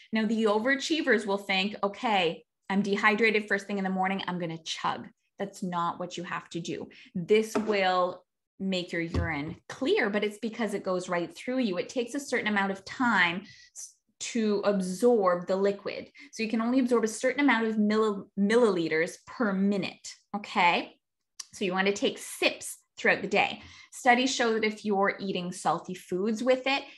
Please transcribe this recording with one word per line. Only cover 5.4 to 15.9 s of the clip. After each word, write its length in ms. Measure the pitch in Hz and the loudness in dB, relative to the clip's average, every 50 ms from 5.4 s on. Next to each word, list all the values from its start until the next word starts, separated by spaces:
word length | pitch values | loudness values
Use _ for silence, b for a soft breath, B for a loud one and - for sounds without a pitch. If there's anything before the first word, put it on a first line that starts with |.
| 196 196 - - | -10 -10 -8 -8
not 360 | 196 180 175 175 170 170 - - | -8 -4 -2 -2 -2 -2 -4 -6
what 180 | 180 175 - | -8 -10 -10
you 60 | 175 | -10
have 260 | 180 175 170 160 - - | -10 -8 -8 -10 -8 -8
to 100 | - 170 | -10 -8
do. 280 | 165 170 147 - - - B B B B B | -8 -8 -8 -8 -10 -12 B B B B B
This 420 | 185 165 - 208 220 220 220 - | -4 2 4 4 4 4 2 -2
will 680 | - 214 214 208 196 185 185 185 185 180 180 180 - _ _ _ _ _ _ _ - | -2 0 0 2 2 2 4 4 2 2 0 -2 -6 _ _ _ _ _ _ _ -6
make 320 | 190 190 185 180 175 175 | -4 -2 -2 -2 -2 -4
your 100 | 185 170 | -4 -4
urine 540 | 165 165 170 - 170 165 151 143 147 165 175 - _ - | -4 -2 -2 -2 -2 -2 -2 -4 -6 -8 -10 -12 _ -14
clear, 400 | - - 262 320 415 427 247 202 | -8 -2 0 0 2 2 2 0
but 140 | 208 208 | 0 0
it's 160 | 214 208 208 - | -2 -2 -4 -4
because 360 | 240 214 220 240 226 196 202 | -8 -6 -4 -4 -4 -4 -4
it 100 | 196 - | -4 -2
goes 240 | 190 185 180 180 180 | -2 -2 -2 -2 -2
right 260 | 180 175 170 165 - | -2 -2 -2 -4 -8
through 240 | - - 254 254 262 | -10 -6 -4 -2 0
you. 180 | 240 196 175 | 0 0 0
It 120 | 180 - - | -2 -4 -4
takes 260 | - - 233 233 - | -4 -4 -4 -4 -6
a 60 | 277 | -8
certain 260 | 277 - 247 220 - | -6 -4 -4 -2 -2
amount 240 | 214 208 196 196 190 | 0 0 0 0 -2
of 140 | 190 - - | -4 -6 -10
time 580 | - - - 254 240 214 185 175 170 175 196 - B B B B B B | -10 -4 -2 0 2 4 4 4 2 2 -2 -8 B B B B B B
s-, 220 | - - - _ _ _ _ _ - | -18 -18 -18 _ _ _ _ _ -14
to 420 | - - - 233 214 208 208 - - | -10 -4 -2 0 2 2 2 2 2
absorb 840 | 202 202 190 185 185 185 - 240 240 240 214 185 180 175 175 175 - | 2 2 0 0 -2 0 2 4 4 6 6 4 4 2 0 0 -2
the 80 | 185 | 0
liquid. 520 | 190 196 202 196 - - - | 2 2 0 0 -2 -6 -10